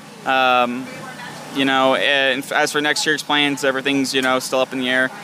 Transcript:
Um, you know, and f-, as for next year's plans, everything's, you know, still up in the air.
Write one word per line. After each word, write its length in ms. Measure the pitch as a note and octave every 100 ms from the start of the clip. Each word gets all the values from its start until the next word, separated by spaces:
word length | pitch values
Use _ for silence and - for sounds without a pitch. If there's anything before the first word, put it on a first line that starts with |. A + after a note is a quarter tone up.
| - - C3
Um, 600 | C3 B2+ B2 A#2+ B2 B2+ - - - - - -
you 120 | C#3 C3+
know, 300 | C3+ C3+ A#2+
and 480 | A#2 C#3 C3+ C3
f-, 100 | -
as 180 | C3 D3+
for 80 | D3
next 260 | D3+ D3 D#3+
year's 180 | D3
plans, 420 | - D3 C#3+ C#3 C#3
everything's, 480 | C3 C3+ C#3 C3
you 80 | C3+
know, 180 | C3 B2+
still 220 | - C3
up 100 | C3
in 80 | C3
the 80 | B2+
air. 240 | B2+ B2+ -